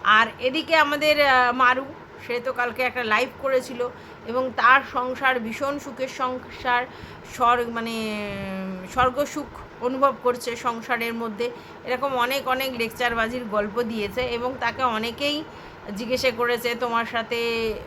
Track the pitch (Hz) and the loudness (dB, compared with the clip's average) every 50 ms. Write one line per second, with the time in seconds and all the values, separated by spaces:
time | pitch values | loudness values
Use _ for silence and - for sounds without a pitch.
0 | - 196 214 214 226 226 - - 233 254 262 320 311 - 330 320 302 285 294 294 | 4 6 6 6 6 4 0 -2 -2 0 0 0 0 4 4 4 6 4 2 2
1 | 302 302 302 294 294 277 262 254 247 247 240 254 262 247 254 262 269 269 - - | 4 4 6 6 6 6 6 6 6 4 4 4 6 6 4 4 0 -6 -12 -16
2 | - - - - - - 240 240 240 262 254 247 247 247 233 247 254 247 - 247 | -16 -18 -18 -18 -8 -6 -6 -4 -4 -4 -2 -2 -2 -4 0 -2 -2 -2 0 -2
3 | 247 220 214 220 254 - - - - 269 269 254 254 - 262 240 247 247 - - | 0 2 2 2 2 0 -2 -4 -2 2 2 2 0 0 -6 -4 -4 -4 -6 -10
4 | - - - - - - 226 254 262 262 226 - 226 233 254 277 262 - - 254 | -16 -18 -18 -14 -10 -4 -2 -2 -2 -2 -2 4 8 8 8 8 6 2 -4 -2
5 | 247 254 254 254 269 262 262 247 220 226 226 - 277 277 285 285 - 285 240 - | -2 -2 -4 2 2 2 2 2 -2 -4 -4 -4 -4 -4 -4 -4 -6 -10 -8 -6
6 | 262 262 - - 262 254 254 254 - - - - - 254 247 240 247 254 - - | -6 -6 -4 -4 -4 -4 -4 -6 -8 -12 -14 -6 -2 2 2 2 0 -2 -8 -16
7 | - - - - - - - - 247 240 240 240 240 233 233 233 226 226 226 226 | -16 -16 -16 -16 -16 -14 -2 2 4 6 6 4 2 -2 -2 -4 -4 -4 -4 -2
8 | 220 214 214 208 208 202 202 196 196 190 190 190 190 190 190 185 185 - - 254 | -2 -2 -4 -4 -4 -4 -6 -6 -6 -6 -6 -6 -6 -6 -6 -8 -10 -6 2 4
9 | 254 254 254 269 294 285 - 302 285 - - - - - - - 226 247 262 262 | 4 4 4 2 -2 0 -2 -6 -8 -8 -10 -14 -16 -16 -12 -4 -4 -2 2 4
10 | 277 277 262 - - 247 247 247 - 254 233 233 - 254 233 226 220 - 247 233 | 4 4 2 2 0 0 0 0 -2 -6 -6 -2 -2 -2 -2 -4 -2 -2 -2 -2
11 | 226 233 233 226 233 233 214 190 240 240 240 - - - - - - - 247 247 | 0 -4 -4 -4 -4 -6 -4 -2 -4 -4 -4 -6 -14 -16 -18 -14 -4 -4 -2 0
12 | 254 277 262 247 240 247 262 277 - 262 254 254 269 269 254 233 233 226 - - | 0 0 2 2 2 2 0 -2 0 0 0 0 0 -4 -2 -2 -2 -4 -2 0
13 | 247 240 233 233 226 226 240 254 247 214 202 208 208 208 196 233 240 220 233 220 | 0 0 2 2 0 0 -2 -4 -6 -2 0 0 0 0 0 -2 -2 -2 -2 -2
14 | 208 202 196 254 254 247 233 233 240 247 269 254 254 233 226 240 262 247 226 214 | -4 -2 -2 -2 -2 -2 -2 -2 -2 -4 -4 -2 -2 -4 -2 0 0 0 0 0
15 | 220 233 226 240 285 294 294 302 311 - - - - - - - - - 208 190 | -2 -4 -4 -2 -2 0 0 -2 -6 -8 -14 -16 -16 -18 -18 -16 -12 -10 -8 -8
16 | 247 220 254 247 - 254 233 226 247 240 240 233 240 240 240 233 254 240 233 233 | -2 -2 -2 2 2 0 0 2 0 0 0 0 0 -2 -2 0 -2 0 0 0
17 | 233 226 - 233 226 226 240 233 233 233 226 226 226 226 214 - - | -2 0 -2 -4 -2 -2 -2 -2 0 0 0 0 -2 -2 -4 -4 -8